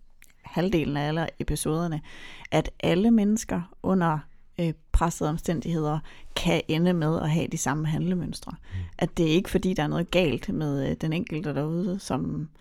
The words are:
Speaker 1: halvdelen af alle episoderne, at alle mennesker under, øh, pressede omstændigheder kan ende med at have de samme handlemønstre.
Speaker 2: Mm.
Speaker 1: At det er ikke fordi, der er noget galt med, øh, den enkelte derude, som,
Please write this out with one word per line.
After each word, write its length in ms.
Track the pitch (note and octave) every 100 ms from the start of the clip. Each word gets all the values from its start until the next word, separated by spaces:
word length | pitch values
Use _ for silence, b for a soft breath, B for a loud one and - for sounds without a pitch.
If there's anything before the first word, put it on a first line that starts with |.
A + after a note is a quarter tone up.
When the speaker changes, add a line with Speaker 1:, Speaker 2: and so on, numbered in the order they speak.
| - - - -
Speaker 1:
halvdelen 540 | - - F3+ E3+ C3+ C#3+
af 120 | D3
alle 180 | D#3 E3 -
episoderne, 640 | - D3+ - D#3 E3+ D3+ B B B B B
at 200 | D#3+ - -
alle 300 | - E3 A3
mennesker 520 | A3+ G3+ A3 - F3 E3+ -
under, 360 | - F#3+ E3+ D3+ - - - -
øh, 120 | E3 D#3 -
pressede 380 | - E3+ - D#3
omstændigheder 680 | E3 - E3 - E3 D3+ D#3 B B B -
kan 260 | F3 E3 -
ende 240 | D#3+ F3
med 280 | F3 D#3 E3
at 80 | D#3
have 160 | E3 -
de 120 | E3
samme 280 | - D3 D#3
handlemønstre. 640 | D#3 D#3+ F3+ E3 - -
Speaker 2:
Mm. 260 | - - F#2 F2+ -
Speaker 1:
At 180 | F3 -
det 100 | E3
er 40 |
ikke 200 | D#3+ -
fordi, 240 | - F#3
der 80 | D#3+
er 40 | D3
noget 240 | D3+ F3
galt 380 | F3 E3+ A#2 -
med, 420 | F#3+ D#3 C#3 C3+
øh, 60 | D#3+
den 120 | D#3+
enkelte 420 | D#3+ - D3+ D3+
derude, 440 | C#3 D3+ E3 F3 F#3+
som, 500 | - F#3+ D#3+ D#3 D#3 B